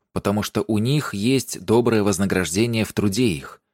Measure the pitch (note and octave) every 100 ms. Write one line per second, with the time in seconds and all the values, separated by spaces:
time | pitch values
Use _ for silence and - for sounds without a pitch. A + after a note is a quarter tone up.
0 | _ - G2+ G#2 - A2 G2+ G#2+ A#2 D3
1 | - G2+ A2+ C3+ - - F#2 A2+ A#2+ A2
2 | G#2 F2 G2 F#2 F2+ F#2+ A#2+ A2+ G2+ -
3 | G2+ G2 B2 D2 - - _